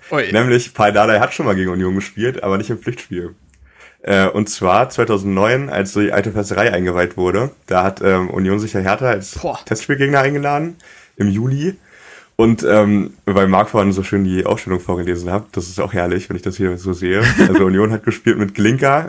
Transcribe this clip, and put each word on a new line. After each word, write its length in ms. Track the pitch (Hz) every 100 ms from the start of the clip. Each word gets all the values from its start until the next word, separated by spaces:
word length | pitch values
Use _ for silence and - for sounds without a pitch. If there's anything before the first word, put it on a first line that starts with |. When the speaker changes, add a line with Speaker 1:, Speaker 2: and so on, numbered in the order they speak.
| -
Speaker 1:
Ui. 200 | 151 98
Speaker 2:
Nämlich, 420 | 107 123 123 -
Paul 180 | - 104
Dardai 280 | 101 110 104
hat 160 | 127 -
schon 100 | 131
mal 80 |
gegen 160 | 95 92
Union 240 | 92 92
gespielt, 480 | 95 - 101 120 127
aber 160 | 98 98
nicht 140 | 107
im 80 | 113
Pflichtspiel. 560 | - - - 87 87 - _ _ _ _ - _
Äh, 260 | - 98 95
und 200 | 104 104
zwar 400 | - 92 101 131
zweitausendneun, 800 | - 113 101 98 95 107 131 139
als 240 | 92 98
die 180 | 104 101
alte 200 | 101 104
Försterei 420 | 104 98 98 113
eingeweiht 420 | 90 92 87 87 -
wurde. 360 | 90 95 139 - -
Da 160 | 92
hat, 180 | 95 -
ähm, 300 | 95 92 92
Union 260 | 92 95 104
sich 160 | 107
ja 60 | 101
Hertha 260 | 95 107 127
als 320 | 104 98 -
Speaker 1:
Boah. 220 | 160 - -
Speaker 2:
Testspielgegner 560 | - - 139 139 143
eingeladen 560 | 135 147 143 147 170 175 - - _ -
im 140 | 104
Juli. 460 | 101 127 139 170 190 _ - - - _ -
Und, 280 | 113 110
ähm, 500 | - 107 104 101 - - -
weil 220 | 98 95
Marc 220 | 95 107
vorhin 220 | 110 98
so 100 | 95
schön 220 | 95 101
die 200 | 95 92
Aufstellung 360 | 92 - 92 90
vorgelesen 520 | - 90 90 87 87
hat, 140 | 101 107
das 180 | 95 87
ist 100 | 92
auch 140 | 92
herrlich, 340 | 92 87 87 -
wenn 60 | 90
ich 60 |
das 160 | 98 92
hier 180 | 92 87
so 120 | 95
sehe. 300 | 87 90 98 117 107 98
Also 160 | 101
<laughs> 20 | 95
Union 260 | 95 110
hat 120 | 110
gespielt 360 | - - 117 104
mit 160 | 98 101
Glinka 460 | 104 131 139 147